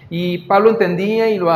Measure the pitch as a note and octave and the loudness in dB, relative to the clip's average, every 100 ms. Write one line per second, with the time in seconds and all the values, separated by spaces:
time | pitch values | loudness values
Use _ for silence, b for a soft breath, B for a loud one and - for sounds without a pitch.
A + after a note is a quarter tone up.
0 | b E3 F3+ F3 - G3 A3 A3 F#3 F3 | b -6 -4 -6 0 2 4 2 0 -2
1 | G3+ A3 A3+ G3+ E3+ | -2 0 0 0 0